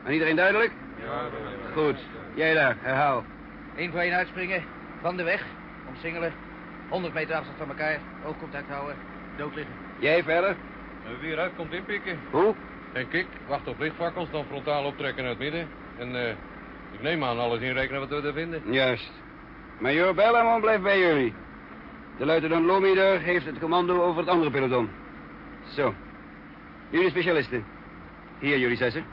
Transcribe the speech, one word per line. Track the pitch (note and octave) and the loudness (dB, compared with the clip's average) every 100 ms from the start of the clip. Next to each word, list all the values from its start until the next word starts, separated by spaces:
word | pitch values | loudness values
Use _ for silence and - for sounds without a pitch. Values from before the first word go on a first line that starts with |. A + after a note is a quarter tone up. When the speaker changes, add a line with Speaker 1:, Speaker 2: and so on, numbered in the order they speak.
Speaker 1:
En | - | 0
iedereen | D#3 D#3+ D#3+ | 0 2 4
duidelijk? | F#3 G3+ A3+ - - - - | 6 6 2 0 -14 -12 -8
Speaker 2:
Ja. | C#3+ D3+ - - - - | -6 -6 -8 -8 -8 -6
Speaker 1:
Goed. | D#3 D3+ C3+ - - - | 0 2 0 -6 -14 -10
Jij | - D#3+ | 0 4
daar, | D#3+ C#3 A2+ | 6 4 2
herhaal. | B2 C3 C#3+ B2+ G#2+ - - - - - | 0 2 4 2 -2 -14 -16 -16 -14 -6
Speaker 2:
Eén | F3 | -4
voor | E3 | 0
één | F3 F3 | 0 0
uitspringen, | F3 F#3+ F3+ F#3 D#3+ - - - | -2 -4 -2 -2 -4 -14 -14 -4
van | E3+ F3+ | -4 0
de | |
weg, | E3+ G3 - - - - - | 0 0 -2 -12 -14 -14 -14
omsingelen, | - E3 E3 E3 - - - - - - | -10 -8 -2 -4 -4 -14 -14 -14 -14 -4
honderd | F3+ F3 | -4 -2
meter | D#3 D#3 D#3+ | -4 -2 -2
afstand | C3 - | -4 -8
van | D3+ | -8
elkaar, | C3+ D3+ D3+ - - D3+ | -2 -2 -2 -4 -10 -8
oogcontact | D3+ D#3 C#3+ C#3 | -8 -8 -10 -8
houden, | C#3+ C#3+ C#3 - - - - | -8 -6 -8 -12 -14 -14 -8
dood | D3 D3+ | -8 -8
liggen. | C3 - - - | -10 -12 -14 0
Speaker 1:
Jij | C3+ E3+ | 4 4
verder? | D#3 E3 F#3+ E3 - - - - G2+ B2 | 4 4 4 0 -8 -14 -14 -14 -12 -8
Speaker 3:
Wie | D#3 | -6
eruit | D#3 F3+ E3 | -2 -2 -4
komt | D#3+ | -6
inpikken. | E3+ - G3+ - E3+ A2+ | -6 -4 -6 -4 -8 -2
Speaker 1:
Hoe? | C#3+ G3 G#3+ - - - | 4 6 4 -6 -14 -8
Speaker 3:
En | B2+ B2 | -6 -2
kik, | E3 F#3 - - | -2 -2 -8 -6
wacht | C#3+ - | -4 -4
op | A2+ | -2
lichtfakkels, | D#3 D3+ E3+ E3+ E3 | -4 0 -4 -2 -4
dan | D3+ C#3+ | -4 -4
frontaal | C#3 C3+ D3 | -6 0 0
optrekken | C#3+ C#3 C#3 C3 | 0 -2 -4 -2
naar | B2+ | -4
het | A2+ | -2
midden. | C#3 D#3+ D#3+ - - - | -4 -4 -6 -10 -14 -10
En, | B2 B2 | -6 -2
eh, | A#2+ G#2 - - - - - | -2 -4 -10 -14 -14 -14 -14
ik | - | -6
neem | C#3 E3 | -2 0
aan | C3+ A#2+ | 0 2
alles | A#2+ A#2 | 2 2
inrekenen | C3 B2+ C3 C#3 | 0 0 0 -2
wat | C3+ | -2
we | D3 D3 | -2 -2
er | |
vinden. | C#3+ E3 E3 A#2+ | -2 -4 -6 0
Speaker 1:
Juist. | C3 C3 A#2 - - - - - - - - | 2 4 2 -4 -14 -18 -18 -18 -18 -18 -4
Majoor | A2+ D3+ F#3 | 2 4 4
Bellamont | F3 G#3+ A#3 A#3 A#3 | 6 6 8 6 6
blijft | A3 A3 | 6 4
bij | F#3+ G3 | 6 6
jullie. | F3+ D3+ B2 - - - - - - - - - | 8 6 4 0 -14 -16 -16 -16 -16 -16 -16 -4
De | C3+ | 4
luitenant | E3 D#3 E3 E3 | 4 4 4 6
Lomidor | F#3+ F#3+ F#3+ G3 F#3+ | 8 8 8 8 6
heeft | D#3+ F3+ D3 | 4 2 0
het | B2 | -4
commando | D#3+ E3+ F3 F3+ | 2 2 4 4
over | F3 E3 | 4 2
het | E3 | 4
andere | F3 D#3 | 4 4
peloton. | C3+ C3 B2+ A2 - - - - - - - - | 4 4 4 2 -4 -14 -16 -16 -16 -14 -14 -10
Zo. | - C3 G2+ - - - - - - - - - | 0 0 0 -12 -16 -16 -18 -18 -18 -18 -18 -2
Jullie | D#3+ F#3 | 4 4
specialisten. | F3 E3+ E3 B2+ B2 G#2 - - - - - - - | 4 2 2 2 -4 -6 -14 -16 -16 -16 -18 -18 -4
Hier, | C#3 C#3+ | 2 4
jullie | B2 A#2+ | 4 4
zessen. | B2+ A2+ D#3 | 2 0 -8